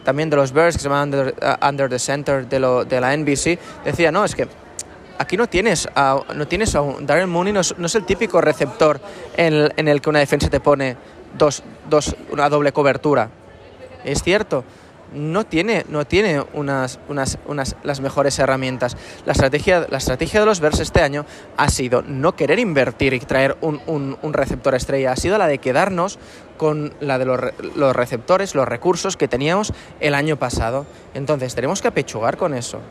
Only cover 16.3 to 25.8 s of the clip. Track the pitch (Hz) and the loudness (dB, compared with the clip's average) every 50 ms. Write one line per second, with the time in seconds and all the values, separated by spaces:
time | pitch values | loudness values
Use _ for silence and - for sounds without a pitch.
16.3 | 156 143 - - - 151 143 139 139 135 131 127 - - - - 147 143 135 117 | 0 0 -2 -4 -6 -6 -4 -2 -2 -2 -2 -4 -6 -12 -12 -8 -4 -4 -2 -4
17.3 | - - - - 147 147 135 - - - - 143 143 135 135 135 - 147 139 139 | -4 -8 -8 -8 -6 -4 -4 -6 -8 -8 -6 -6 -4 -4 -4 -2 0 0 0 0
18.3 | - - 139 131 131 131 135 127 127 120 127 120 - - - - - - - - | 2 2 0 0 2 0 -2 -4 -4 -2 -4 -4 -4 -8 -16 -18 -18 -10 -4 -2
19.3 | 143 - 143 135 135 151 - 196 180 170 151 - - 135 - - 127 - 160 160 | 2 2 2 2 2 0 2 2 2 2 2 0 -4 -4 -2 -4 -2 -2 -4 0
20.3 | - 214 214 220 214 180 147 151 151 - 160 - - 180 165 143 143 147 147 - | 2 4 4 4 4 4 2 2 2 2 -2 2 2 2 2 2 0 -4 -8 -8
21.3 | - - - - - - 143 143 - - 131 120 123 127 - - 143 131 139 147 | -16 -20 -20 -10 -2 0 0 0 0 -2 0 0 0 0 0 -2 -6 0 0 0
22.3 | - - 156 131 160 208 247 196 156 135 127 123 117 - 147 135 131 120 - - | 2 2 2 2 2 2 2 2 2 2 2 2 0 0 0 0 0 -2 -4 -2
23.3 | - 131 135 135 127 - - 160 147 143 - - 160 147 139 135 135 - - 156 | 2 2 2 2 2 0 -2 -4 -4 -4 -6 -4 -4 -4 -4 -6 -8 -6 -6 -4
24.3 | 151 - 135 127 143 127 - 139 131 156 - - 135 139 131 127 127 127 - 170 | -2 -2 -2 -2 -4 -2 0 0 0 0 -2 -2 -2 0 0 0 -2 -2 0 0
25.3 | 202 220 190 156 143 127 - 131 127 147 | 2 2 2 2 0 0 -2 0 2 2